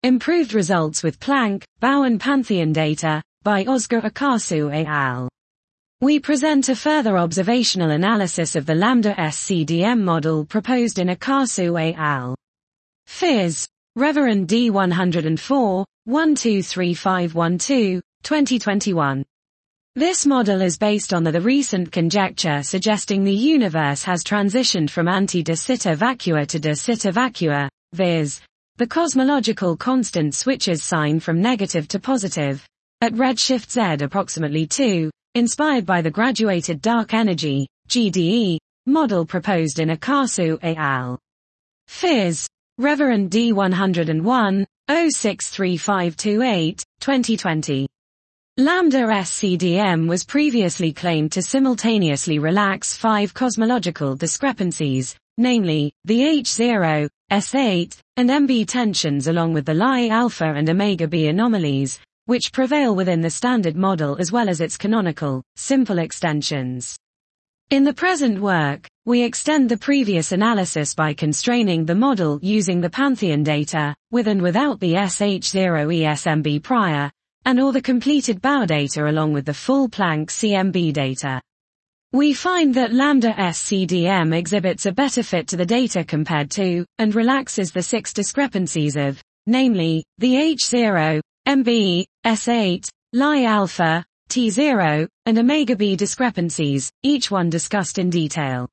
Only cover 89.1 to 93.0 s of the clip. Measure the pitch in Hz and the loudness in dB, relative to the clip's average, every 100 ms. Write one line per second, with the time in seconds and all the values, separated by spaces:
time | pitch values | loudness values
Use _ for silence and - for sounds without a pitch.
89.1 | 139 _ _ - 254 262 196 165 160 - | -4 _ _ 0 2 4 2 0 -2 -4
90.1 | - 247 254 320 277 - 240 226 185 156 | -2 2 4 2 0 0 2 2 2 2
91.1 | 156 - _ - 277 240 233 196 175 - | 0 -4 _ 0 2 2 2 2 0 -2
92.1 | _ 226 220 - 240 196 175 - _ | _ -2 0 0 0 0 -2 -6 _